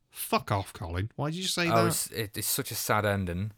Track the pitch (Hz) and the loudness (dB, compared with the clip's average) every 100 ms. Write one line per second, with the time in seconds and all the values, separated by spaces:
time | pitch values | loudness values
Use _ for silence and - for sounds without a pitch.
0 | _ - - 220 - 101 95 - 87 87 | _ -10 -2 0 2 0 -2 -8 -6 -4
1 | 104 - 143 165 190 190 170 165 170 - | -4 -4 -4 -2 -2 0 4 4 4 2
2 | - - 107 - 110 - 135 113 - 110 | -2 -4 -6 -4 -2 -2 -2 -4 2 2
3 | 104 101 92 87 107 | 4 2 0 -2 -4